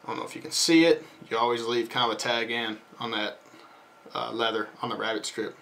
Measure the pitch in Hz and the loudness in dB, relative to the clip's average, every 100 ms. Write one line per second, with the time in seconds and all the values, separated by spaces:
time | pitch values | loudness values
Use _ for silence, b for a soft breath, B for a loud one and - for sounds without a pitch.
0 | - 107 - 135 156 - - 165 165 - | -8 -6 -6 -10 -6 0 6 8 8 4
1 | B B - 113 120 120 117 120 117 127 | B B -4 0 2 2 0 0 0 0
2 | 117 107 123 117 113 117 113 107 - - | 0 0 0 0 0 -2 -4 -6 -14 -10
3 | 117 110 107 - - B B B - - | -6 -2 -4 -6 -20 B B B -20 -20
4 | - - 117 113 113 110 104 - 120 101 | -10 -8 -6 -2 0 -2 -6 -6 -6 -4
5 | 110 110 - - 101 - | -4 -4 -6 -6 -8 -10